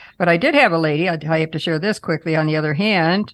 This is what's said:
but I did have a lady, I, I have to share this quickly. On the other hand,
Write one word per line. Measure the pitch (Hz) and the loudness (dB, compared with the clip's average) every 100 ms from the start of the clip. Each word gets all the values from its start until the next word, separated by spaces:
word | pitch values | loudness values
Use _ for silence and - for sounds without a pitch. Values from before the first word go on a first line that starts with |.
| - - | -18 -2
but | 175 | 0
I | 170 | 2
did | 269 294 | 2 4
have | 233 | 4
a | 165 | 2
lady, | 156 151 180 | 0 0 -2
I, | 160 151 | -2 -2
I | 160 | -2
have | 160 | -2
to | 160 | -4
share | 175 156 | -4 -2
this | 196 208 | -2 -4
quickly. | - 160 165 160 | -4 -4 -2 0
On | 156 | 0
the | 156 | 0
other | 151 | -2
hand, | 147 208 190 160 190 - | 0 0 2 2 0 -2